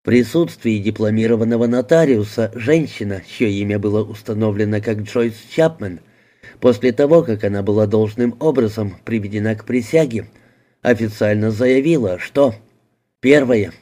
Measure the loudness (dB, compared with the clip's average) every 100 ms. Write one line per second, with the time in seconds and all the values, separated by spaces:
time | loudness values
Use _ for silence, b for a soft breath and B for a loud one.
0 | 2 2 2 -2 -2 -4 -4 -2 -4 -2
1 | -2 0 0 0 0 0 0 -2 2 2
2 | 4 2 0 -4 -6 -4 0 0 0 -6
3 | -8 -8 -12 -4 -2 -2 -2 -2 0 -2
4 | -4 -10 -8 -2 -2 0 -2 -2 -2 -6
5 | -4 -2 -2 -4 -8 0 0 0 -12 -12
6 | b b b b b b 2 2 0 2
7 | 4 4 4 -4 -2 -2 0 2 2 2
8 | 0 0 -4 0 0 2 0 -2 -6 -8
9 | -6 -4 -4 -4 -2 -4 -4 -4 0 0
10 | 0 -4 -10 b b b b b 0 0
11 | -2 -2 0 2 0 0 2 2 2 0
12 | 0 -4 -4 2 2 0 _ _ _ _
13 | _ _ 4 4 4 0 0 -8